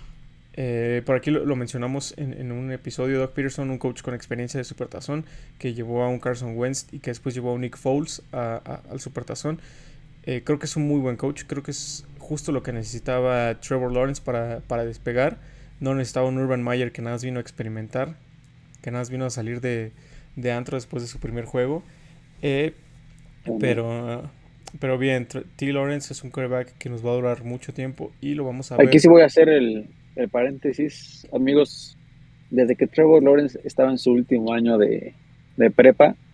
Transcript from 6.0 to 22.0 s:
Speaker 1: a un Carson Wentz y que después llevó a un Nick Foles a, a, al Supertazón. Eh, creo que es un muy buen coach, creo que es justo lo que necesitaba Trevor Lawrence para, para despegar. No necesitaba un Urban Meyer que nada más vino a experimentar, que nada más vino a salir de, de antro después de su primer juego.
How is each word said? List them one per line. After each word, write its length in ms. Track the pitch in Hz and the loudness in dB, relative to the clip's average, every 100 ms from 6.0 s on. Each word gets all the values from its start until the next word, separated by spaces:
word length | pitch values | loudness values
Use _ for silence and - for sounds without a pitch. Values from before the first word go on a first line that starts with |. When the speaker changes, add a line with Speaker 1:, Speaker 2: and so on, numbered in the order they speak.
Speaker 1:
a 60 | 123 | -2
un 100 | 123 | -2
Carson 380 | 123 120 123 113 | -4 -6 -6 -4
Wentz 300 | 123 135 - | -4 -4 -10
y 60 | 139 | -12
que 120 | 127 | -10
después 240 | 120 135 | -8 -8
llevó 160 | 123 123 | -6 -4
a 20 | |
un 60 | 123 | -4
Nick 140 | 123 - | -6 -6
Foles 460 | 135 139 160 - - | -2 -2 -2 -10 -12
a, 280 | 135 117 113 | -8 -6 -6
a, 260 | - - - | -10 -14 -12
al 100 | 127 | -12
Supertazón. 600 | 123 131 - 117 147 160 - - - - - - | -10 -12 -10 -8 -6 -8 -12 -20 -20 -20 -20 -16
Eh, 180 | - 127 | -8 -8
creo 140 | 117 147 | -2 -4
que 80 | 147 | -2
es 100 | 160 | -4
un 100 | 147 | 0
muy 140 | 147 | 0
buen 160 | 131 117 | -2 -4
coach, 280 | 135 147 - | -6 -6 -8
creo 160 | 139 | -10
que 80 | 143 | -8
es 340 | 139 - - - - | -12 -12 -14 -16 -20
justo 340 | - 151 - | -10 -8 -4
lo 100 | 135 | -4
que 100 | 123 | -4
necesitaba 840 | 117 107 117 - 127 127 123 120 113 | -8 -8 -8 -4 -2 0 0 -2 -4
Trevor 300 | - 131 127 | -4 -4 -2
Lawrence 300 | 123 135 139 | 0 0 -2
para, 380 | - 120 117 117 | -4 -4 -4 -8
para 240 | - 120 | -6 -4
despegar. 540 | 117 113 - 120 143 220 - - - - | -4 -6 -4 0 0 -2 -14 -20 -20 -8
No 140 | 131 | -4
necesitaba 320 | 135 123 131 131 | -2 -2 0 0
un 80 | 131 | 0
Urban 260 | 131 127 | -2 -2
Meyer 300 | 120 123 123 | -2 -2 -2
que 80 | - | -4
nada 140 | 117 | -8
más 100 | 120 | -6
vino 140 | 127 123 | -6 -8
a 20 | |
experimentar, 760 | 117 - 110 110 110 127 143 165 - - - - - - | -8 -10 -8 -8 -6 -6 -6 -8 -20 -20 -20 -20 -20 -16
que 80 | - | -8
nada 100 | 120 | -6
más 80 | 123 | -6
vino 140 | 127 | -6
a 60 | 131 | -6
salir 320 | 123 110 120 | -6 -6 -4
de, 300 | 127 117 110 - - - - - | -4 -4 -6 -12 -20 -20 -18 -8
de 160 | 123 | -4
antro 240 | 120 123 131 | -4 -4 -8
después 260 | 123 127 | -6 -8
de 60 | 120 | -8
su 100 | - | -10
primer 260 | 117 117 117 | -8 -8 -4
juego. 360 | 131 127 156 - - | -2 0 -2 -8 -20